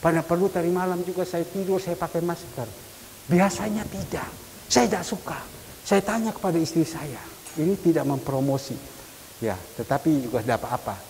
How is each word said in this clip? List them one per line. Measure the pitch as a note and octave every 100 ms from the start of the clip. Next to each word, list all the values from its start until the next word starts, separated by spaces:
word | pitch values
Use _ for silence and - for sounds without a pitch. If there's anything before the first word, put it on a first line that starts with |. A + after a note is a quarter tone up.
Pada | E3 E3
perlu | D#3 E3+ F#3+
tadi | F#3+ E3+
malam | F3+ F#3 F3 F3+
juga | F3+
saya | F3+ E3+ E3+
tidur, | G3 F#3+ F#3+
saya | - F3
pakai | E3 E3+
masker. | F3 E3+ - - A2+ - - - - - -
Biasanya | F3 G3 F#3+ G#3+ G#3+ G#3
tidak, | G3 - - - - - - -
saya | B3+ A#3
tidak | F#3 F3
suka. | G3+ - D3 - - - - -
Saya | G3
tanya | G3+ A3 A3 -
kepada | F#3+ E3+
istri | D#3 E3+
saya, | D#3+ - D3+ A#2+ - - - -
"Ini | D#3+ G3
tidak | F3 D#3
mempromosi." | C#3 C3+ C3 C3+ C#3 C3+ - - - - - - - -
Ya, | A2+ F#2
tetapi | - - A#2 C#3 E3 D3
juga | B2 A#2+
tidak | G#2+ A2+
apa-apa. | - B2 - G2